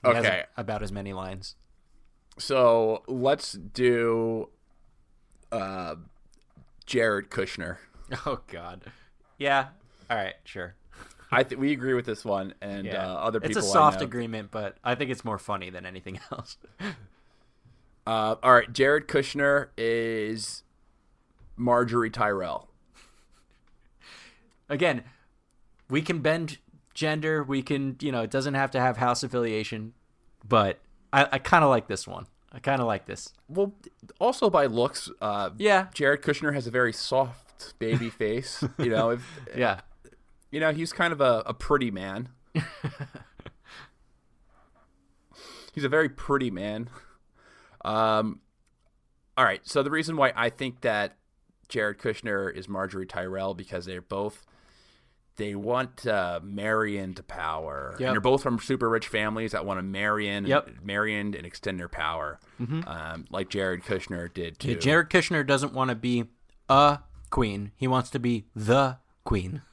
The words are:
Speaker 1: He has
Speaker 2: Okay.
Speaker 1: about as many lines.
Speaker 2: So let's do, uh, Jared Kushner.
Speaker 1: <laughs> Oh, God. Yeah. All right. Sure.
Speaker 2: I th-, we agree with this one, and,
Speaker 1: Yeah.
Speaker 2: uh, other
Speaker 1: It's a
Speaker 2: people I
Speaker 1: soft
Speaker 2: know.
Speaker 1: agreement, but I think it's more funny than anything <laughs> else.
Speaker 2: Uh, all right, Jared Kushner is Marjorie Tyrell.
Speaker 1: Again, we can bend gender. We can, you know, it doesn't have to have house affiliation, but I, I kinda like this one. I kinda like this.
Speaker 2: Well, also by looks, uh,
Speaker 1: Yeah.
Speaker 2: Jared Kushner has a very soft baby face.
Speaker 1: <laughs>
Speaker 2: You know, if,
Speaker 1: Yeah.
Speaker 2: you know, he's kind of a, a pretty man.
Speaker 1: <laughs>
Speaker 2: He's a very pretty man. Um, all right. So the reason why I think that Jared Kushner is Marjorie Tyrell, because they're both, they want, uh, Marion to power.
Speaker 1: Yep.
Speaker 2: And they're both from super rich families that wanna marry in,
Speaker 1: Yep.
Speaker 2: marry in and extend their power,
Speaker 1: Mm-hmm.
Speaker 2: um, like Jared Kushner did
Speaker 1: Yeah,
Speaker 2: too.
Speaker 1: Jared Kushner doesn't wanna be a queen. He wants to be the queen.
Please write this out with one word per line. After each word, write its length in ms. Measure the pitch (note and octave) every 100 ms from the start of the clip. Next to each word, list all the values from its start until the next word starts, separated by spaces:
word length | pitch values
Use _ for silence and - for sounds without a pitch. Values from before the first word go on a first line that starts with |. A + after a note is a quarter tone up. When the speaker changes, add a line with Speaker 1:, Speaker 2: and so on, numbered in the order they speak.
Speaker 1:
He 60 | B2+
has 100 | A#2
Speaker 2:
Okay. 200 | A#2 F#2 - -
Speaker 1:
about 260 | G#2+ G#2+
as 80 | G#2
many 220 | G2+ G2
lines. 440 | F#2+ F#2+ F#2+ G2 - _ _ _ - - _ _ -
Speaker 2:
So 640 | - C3+ B2 A#2 A2 A2 -
let's 460 | B2+ C3 C#3+ -
do, 960 | G#2+ E2 - B2 A#2+ A#2 A2+ A2+ A2+ - _ _ _ _ _ _ _ _ _ _
uh, 440 | - F#2+ F#2+ F2 D#2+ - - - _ _ - - - -
Jared 440 | B2 A2+ G2+ G2+
Kushner. 460 | - F#2+ - E2+ E2+ - - -
Speaker 1:
<laughs> 140 | -
Oh, 160 | - C3 -
God. 360 | F2 F2 F2+ - - - _ _ _
Yeah. 320 | C#3 C#3 C3+ - - _ -
All 80 | A#2
right. 180 | F#2+ -
Sure. 300 | - G2 F2+ - - - - - -
Speaker 2:
I 120 | A#2+
th-, 160 | C3 A#2+
we 140 | C#3
agree 200 | C#3+ B2+
with 120 | B2+ A#2+
this 180 | G#2+
one, 300 | A2+ G2 G2 -
and, 240 | G2+ G2+ G2+
Speaker 1:
Yeah. 180 | F#2 F#2+
Speaker 2:
uh, 40 | F2+
other 220 | F#2 A2
Speaker 1:
It's 80 | -
a 140 | G#2+
Speaker 2:
people 80 | G2
I 40 |
Speaker 1:
soft 280 | F3 D3+ F#2+
Speaker 2:
know. 60 | C3+
Speaker 1:
agreement, 440 | A#2+ A#2 A2 G#2
but 260 | A2 G#2 -
I 100 | A#2+
think 160 | B2 C#3
it's 140 | B2+
more 140 | A#2 G2+
funny 320 | - G2+ F#2
than 140 | F2+
anything 340 | F2+ F#2 F#2 F#2+ -
<laughs> 60 |
else. 240 | - G#2 - - _ G3+ E3 G2+ _ _ _ _ _ _ _ _ _ -
Speaker 2:
Uh, 300 | A2 A2 A2
all 100 | B2+
right, 200 | B2 A#2
Jared 360 | A#2+ C3+ D3+ D3
Kushner 600 | D3 C#3 C#3+ C#3+ C#3+ C#3+ -
is 840 | A2+ A#2 A2+ A2+ G#2+ A2+ G#2 - _ _ _ _ _ _ _ _ - -
Marjorie 540 | A#2+ A#2+ B2 A#2+ A2+
Tyrell. 580 | A#2+ G#2+ G2 F2 A#1+ - _ _ _ - _ _ _ _ _ _ _ _ _ - - - _ _ _ _
Speaker 1:
Again, 340 | C#3+ F3 B2+ - _ _ _ _ _ _ _ _
we 100 | C3+
can 200 | D#3+ E3+
bend 380 | D3+ E3 D#3+ D3+ _ - _
gender. 480 | - D#3 D#3 D#3 D#3
We 180 | C#3 C3+
can, 340 | C3 C#3+ C#3 C3
you 120 | D3
know, 100 | B2
it 80 | A2+
doesn't 240 | C3+ C3+
have 160 | C#3 C3+
to 100 | C3
have 160 | B2+ A2
house 260 | B2 A#2+
affiliation, 680 | C3 B2 A#2 G#2+ A2 A2+ A2 - _ _ _ _ G2+
but 300 | A2+ G2 - _ _ _
I, 140 | C#3 C#3
I 60 | C3+
kinda 260 | - F3 D3
like 220 | B2 -
this 180 | G2 -
one. 200 | F2+ G2 _ _
I 80 | B2+
kinda 240 | C#3 C3+
like 220 | A#2 G2+ -
this. 260 | G2 - _ _
Speaker 2:
Well, 260 | E3 G3+ G3+ - _ - -
also 280 | A3+ C4 G#3+
by 180 | F3+ C#3+
looks, 440 | A2+ B2+ - - -
uh, 300 | G#2+ G2+ F#2+ G2+
Speaker 1:
Yeah. 300 | G#3 G3 F#3+
Speaker 2:
Jared 300 | - C#3+ C#3+
Kushner 320 | - D3 D3+
has 140 | C#3+ A#2+
a 20 |
very 220 | B2 B2
soft 840 | A2 - C3 C3 B2 _ - - -
baby 280 | A2+ B2 A#2
face. 520 | - G#2+ A#2 B2+ - C3+
Speaker 1:
<laughs> 60 | -
Speaker 2:
You 120 | B2
know, 200 | A2 A2+
if, 160 | A#2+ B2 D3+ B2+ -
Speaker 1:
Yeah. 240 | A#2+ G2 - - - - _ _ _
Speaker 2:
you 100 | C#3+
know, 120 | D#3
he's 200 | D3+ E3
kind 200 | - F3
of 80 | D3+
a, 220 | C3+ A#2 -
a 60 |
pretty 360 | A2+ - D3 A#2+
man. 380 | G2 F#2+ G2 B2+ - _
Speaker 1:
<laughs> 80 | D#3+ - - C#3+ - C3+ - - _ - _ - - - _ _ _ _ _ _ _ _ _ _ _ _ _ _ - - - -
Speaker 2:
He's 100 | -
a 40 | C#3
very 200 | D3+ D#3
pretty 420 | C3+ - C#3 B2+
man. 380 | F2+ G#2 G#2+ A#2+ - - _ _ _ _ _ _ _
Um, 560 | - G#2+ A2 A2 A2 - _ _ _ _ _ _ _ _ _ -
all 80 |
right. 160 | A#2+ F#2+
So 180 | - D3
the 80 | C#3
reason 260 | D#3 D#3 D#3+
why 160 | C3+
I 140 | - A#2
think 300 | - C3+ B2
that 360 | B2 G#2 G2+ _ _ _ _ _ _
Jared 300 | A#2 G#2 G2+
Kushner 540 | A#2+ A2 A2+ G2+ F#2+
is 140 | - F#2
Marjorie 380 | G2 F#2+ F#2+ F#2
Tyrell, 460 | - F#2 F#2+ F#2+
because 300 | F2 F#2 F#2
they're 160 | F2 F#2
both, 460 | - G2 G#2 - _ _ _ _ _ _ _ _ _ -
they 180 | G#2
want, 520 | G2+ G#2 B2 B2+ B2+ B2
uh, 340 | G#2 F2+ E2+
Marion 720 | F2+ G2+ G#2 A2 G#2+ G2+ F#2+
to 80 | F2+
power. 680 | - - D#2+ D#2+ D#2+ C#2 C2+ -
Speaker 1:
Yep. 80 | B2+
Speaker 2:
And 80 |
they're 60 | B2+
both 220 | G2+ C3+
from 160 | C3+ A#2
super 300 | - C3 A#2
rich 200 | A2+ -
families 440 | A2 G#2+ A2 A2+
that 140 | G#2 F#2
wanna 160 | F#2+
marry 460 | F#2+ G2 G#2 G#2+ G#2
in, 180 | G2+ G2+
Speaker 1:
Yep. 360 | C#3 - -
Speaker 2:
marry 320 | F#2 G2+ G#2+ G#2
in 160 | G2+
and 100 | F#2 E2+
extend 320 | - G2+ F#2
their 100 | F2
power, 500 | - D#2 E2 D2+ D2+ _ -
Speaker 1:
Mm-hmm. 280 | A#2+ D#3 E3+
Speaker 2:
um, 380 | E2 D#2+ E2 -
like 200 | F#2 F#2
Jared 320 | G2+ F#2+ F2+
Kushner 480 | - F#2+ - F2 F2
did 240 | - E2+ D#2+
Speaker 1:
Yeah, 100 | C#3
Speaker 2:
too. 60 | A#2
Speaker 1:
Jared 300 | C3+ D#3 D#3+
Kushner 360 | F#3 - E3 C#3
doesn't 280 | C#3 C#3+
wanna 200 | C3 C3
be 300 | A#2 B2 A#2+ A2+ _ - _ -
a 300 | C3+ D3 C#3+ - - -
queen. 440 | - A2+ G2 G2+ -
He 100 | C3
wants 220 | B2+ B2
to 80 | C3+
be 280 | A#2+ A#2 G#2
the 420 | - G#2+ C3 C3+ B2+ _ _
queen. 360 | - G#2+ F#2 D3+ -